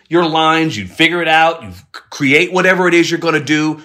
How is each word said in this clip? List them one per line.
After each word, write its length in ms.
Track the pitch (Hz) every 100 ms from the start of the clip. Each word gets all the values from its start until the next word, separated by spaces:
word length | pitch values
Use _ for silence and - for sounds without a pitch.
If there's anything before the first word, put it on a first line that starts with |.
| -
your 160 | 165 165
lines, 480 | 160 160 160 160 110
you 80 | 92
figure 340 | - 160 175
it 60 | 160
out, 340 | 160 165 165
you 80 | 107
c-, 120 | 87 -
create 600 | - - - 139 147 175
whatever 360 | 180 185 185 180
it 40 |
is 160 | 170 160
you're 100 | 160
gonna 200 | 165 156
do, 420 | 131 151 156 151